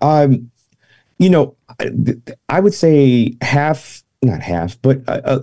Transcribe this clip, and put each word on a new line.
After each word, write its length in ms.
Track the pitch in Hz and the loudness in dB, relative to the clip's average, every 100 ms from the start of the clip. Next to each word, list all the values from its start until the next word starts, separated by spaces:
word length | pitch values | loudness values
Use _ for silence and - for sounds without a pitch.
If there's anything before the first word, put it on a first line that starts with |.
um, 480 | 147 151 143 123 120 _ _ _ _ _ _ - | 0 2 2 0 -4 _ _ _ _ _ _ 0
you 120 | 185 | 2
know, 260 | 170 - - _ - | 2 0 -6 _ -12
I, 80 | - | -8
th-, 300 | 120 - - - - - | -4 -4 -4 -10 -18 -6
I 120 | 160 | 0
would 140 | 202 | 0
say 600 | - 165 151 135 123 113 - | 2 2 4 4 2 0 -4
half, 640 | - 139 147 165 - - _ - | -2 -2 -2 -4 -10 -20 _ -4
not 180 | 127 80 | -2 -2
half, 400 | - 85 85 - | -6 -6 -6 -2
but 160 | 131 131 - | -2 -2 -4
a, 340 | 147 135 135 | -6 -4 -4